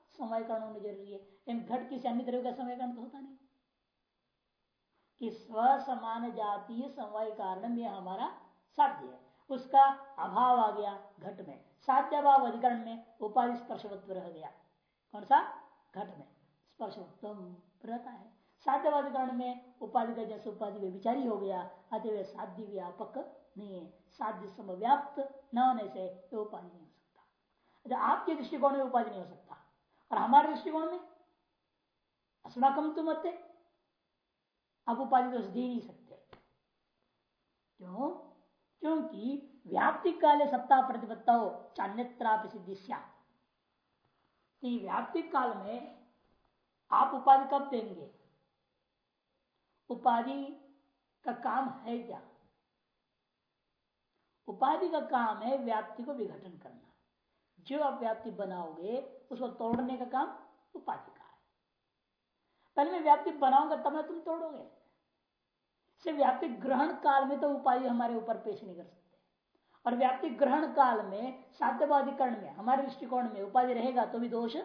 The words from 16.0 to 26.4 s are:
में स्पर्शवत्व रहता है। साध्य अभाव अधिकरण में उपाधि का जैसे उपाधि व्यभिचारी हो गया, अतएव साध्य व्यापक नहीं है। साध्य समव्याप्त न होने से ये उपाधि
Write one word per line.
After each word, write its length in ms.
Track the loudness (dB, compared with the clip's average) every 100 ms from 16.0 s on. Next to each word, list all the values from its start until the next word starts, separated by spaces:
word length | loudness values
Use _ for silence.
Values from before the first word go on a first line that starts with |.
| -12 -12
में 100 | -20 _ _ _ _
स्पर्शवत्व 840 | -10 -10 -10 -16 -14 -12 -12 -14 -16 _ _ -10
रहता 240 | -10 -10
है। 240 | -18 -20 _ _ _
साध्य 280 | 2 4 4
अभाव 140 | 4
अधिकरण 300 | 2 0 -2
में 480 | -2 -4 -6 -12 -14
उपाधि 340 | 0 0 0 -4
का 80 |
जैसे 260 | -6 -8 -10
उपाधि 300 | -8 -8 -6
व्यभिचारी 480 | -6 -2 0 0 0
हो 100 | -2
गया, 340 | -2 -4 -6 -14 -8
अतएव 300 | -6 -4 -4
साध्य 400 | -6 -10 -12 -12
व्यापक 720 | -10 -8 -10 -10 -10 -10 -12 -16 _ -16
नहीं 220 | -14 -14
है। 240 | -16 -20 _
साध्य 360 | -8 -8 -8 -12
समव्याप्त 1000 | -14 -12 -2 4 4 2 -6 -8 -8 -4
न 40 | 2
होने 300 | 4 4 -2
से 160 | -8 -10
ये 300 | -10 -10
उपाधि 320 | -8